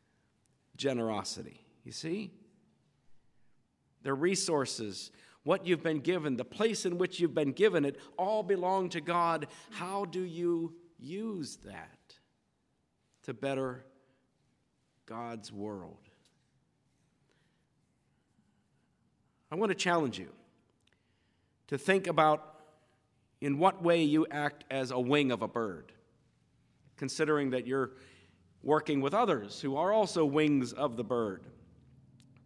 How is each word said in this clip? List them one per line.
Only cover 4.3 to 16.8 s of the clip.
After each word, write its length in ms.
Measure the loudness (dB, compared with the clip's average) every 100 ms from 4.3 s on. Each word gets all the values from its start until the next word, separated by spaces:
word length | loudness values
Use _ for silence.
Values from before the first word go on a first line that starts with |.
| 2 2 0 0 -4 -8 -8 -14 -20 -20 _
what 220 | 0 0 2
you've 160 | 0
been 200 | 2 0
given, 340 | 0 0 0 -2
the 80 |
place 420 | -4 0 0 0 -2
in 120 | -2
which 240 | -2 0
you've 120 | 0
been 200 | 2 0
given 320 | 4 4 4 0
it, 120 | -4 -10 -4
all 260 | 0 0
belong 460 | 0 0 2 0 0
to 120 | -4
God. 460 | -2 2 2 0 -4 -14 -16
How 340 | -10 -6 -4 -4
do 160 | -4
you 540 | -6 -2 0 0 -2 -10 -20 -18
use 560 | -12 -8 -6 -6 -8 -12 -16
that 480 | -16 -16 -20 _ -20 _ _ _ _ _ _ _ _ _ _
to 100 | -12
better 520 | -6 -4 -4 -4 -8 -16 _ _ _ _ _ _ _ _ _ _ _ -14
God's 460 | -10 -10 -10 -12
world. 460 | -10 -8 -10 -12 -20 _ _ _ _ _ _ _ _